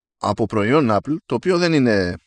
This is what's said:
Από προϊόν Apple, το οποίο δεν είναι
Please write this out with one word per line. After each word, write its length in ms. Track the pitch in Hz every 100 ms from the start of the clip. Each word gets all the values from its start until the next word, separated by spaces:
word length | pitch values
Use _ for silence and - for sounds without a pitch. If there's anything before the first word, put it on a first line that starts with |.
| _ _
Από 300 | 101 101 110
προϊόν 420 | 110 104 147 127
Apple, 260 | 101 110 156 -
το 80 |
οποίο 240 | 120 185 180
δεν 140 | 175
είναι 440 | 156 123 104 90 90